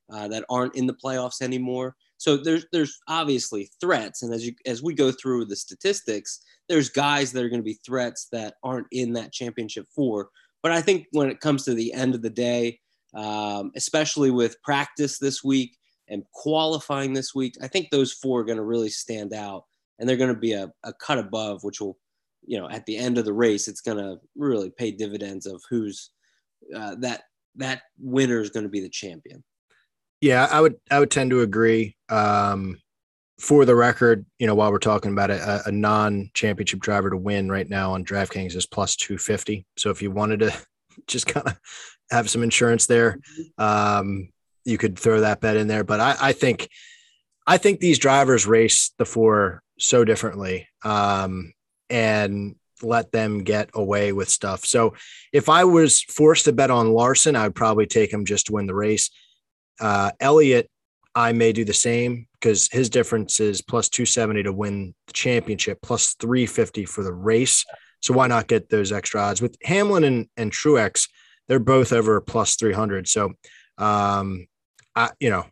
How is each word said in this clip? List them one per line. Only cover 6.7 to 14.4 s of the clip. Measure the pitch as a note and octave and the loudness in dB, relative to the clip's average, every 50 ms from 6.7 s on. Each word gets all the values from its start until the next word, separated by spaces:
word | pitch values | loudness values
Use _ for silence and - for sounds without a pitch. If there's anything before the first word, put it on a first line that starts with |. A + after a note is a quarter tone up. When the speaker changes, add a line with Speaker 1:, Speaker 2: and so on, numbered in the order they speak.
| E3+ D#3 C3+ A#2 | 0 0 0 0
Speaker 1:
guys | - C#3 C#3+ C#3+ D3 C#3+ C#3+ B2 B2+ | 0 -2 0 0 0 0 -2 -4 -4
that | B2+ A#2+ | -4 -4
are | A#2 | -4
gonna | B2 A#2+ G#2+ | -4 -4 -6
be | A2 G#2+ - - | -6 -8 -10 -10
threats | - B2+ B2+ B2 A#2+ A#2+ - - - | -6 -4 -4 -4 -6 -8 -12 -14 -12
that | A#2+ A#2 G#2+ G#2 - _ - | -10 -10 -10 -12 -14 _ -10
aren't | B2+ B2+ A#2+ - - - | -10 -8 -8 -10 -8 -6
in | B2+ B2 A#2 A#2 | -6 -4 -4 -6
that | A#2 A2 - - | -6 -8 -10 -12
championship | - B2 A#2 A2 - A2 G#2 - A2 F#2+ _ _ | -12 -10 -10 -10 -10 -10 -10 -12 -14 -16 _ _
four. | - C#3+ B2 G#2+ G2+ G2 - _ _ _ _ _ _ - | -4 -2 -2 -2 -4 -6 -8 _ _ _ _ _ _ -2
But | E3 E3 | -2 0
I | E3+ D#3 | 0 2
think | G3+ F#3+ F3 - _ C#3+ | 2 0 0 -2 _ -2
when | D3+ C#3 C3+ | 0 0 0
it | - - | -2 -2
comes | - D#3 C#3+ C3+ - | -2 -2 -2 -2 -2
to | C3 A#2+ | -2 -2
the | A2+ A2+ A#2 - | -2 -4 -4 -4
end | B2+ C3 C3 B2+ | -2 -2 -2 -2
of | A#2 A2+ | -2 -4
the | A2+ | -6
day, | A2 A#2+ B2 A#2+ A#2+ A#2+ A#2 A#2 A#2 _ _ _ _ _ _ _ - | -4 -4 -2 -2 0 -2 -2 -4 -6 _ _ _ _ _ _ _ -16
um, | G#2+ G#2+ G#2+ G#2+ G#2+ G#2 G#2 G2+ G2+ G2+ F#2+ - | -12 -10 -8 -6 -6 -6 -6 -6 -8 -8 -10 -10
especially | - - - - D#3 D3+ D3 - D3+ C#3+ C3+ | -8 -6 -4 -2 -2 -2 -2 -2 0 0 2
with | B2 B2 | 2 2